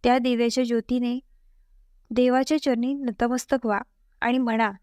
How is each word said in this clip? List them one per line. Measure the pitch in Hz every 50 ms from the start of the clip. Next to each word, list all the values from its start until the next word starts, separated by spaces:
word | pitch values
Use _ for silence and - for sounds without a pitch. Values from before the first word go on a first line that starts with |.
| -
त्या | 240 247 262
दिव्याच्या | 240 254 247 233 240 233 - 262 254
ज्योतीने | 233 240 226 220 - 247 254 240 240 240 262 _ _ _ _ _ _ _ _ _ _ _ _ _ _ _ _ _ _
देवाच्या | 220 240 247 254 247 262 269 - 311 302
चरणी | - 277 247 226 240 262 277
नतमस्तक | 285 277 240 208 - 240 233 247 247 - _ 277 262 -
व्हा | 220 208 202 - _ _ _ _ _ _ _
आणि | - 233 247 262
म्हणा | 254 233 220 220 226 208 196 185